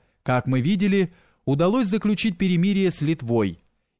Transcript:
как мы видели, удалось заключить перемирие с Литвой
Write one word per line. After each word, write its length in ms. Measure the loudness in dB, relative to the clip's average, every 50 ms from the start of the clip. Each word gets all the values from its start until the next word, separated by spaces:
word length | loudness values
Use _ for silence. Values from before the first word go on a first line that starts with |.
| _ _ _ _ -4
как 240 | -2 -2 -2 0 0
мы 120 | -2 0
видели, 520 | 0 0 0 0 0 2 2 2 0 -2 -4 _ _ _ _ _ -4
удалось 420 | -2 0 2 2 2 2 0 0
заключить 500 | 0 -2 -2 0 0 -2 0 -2 -4 -2
перемирие 540 | 0 0 0 2 2 2 2 2 2 0 0
с 100 | -2 -2
Литвой 640 | -2 -4 -4 -4 -2 -2 0 0 0 0 -2 -8 _ _ _ _ _ _ _ _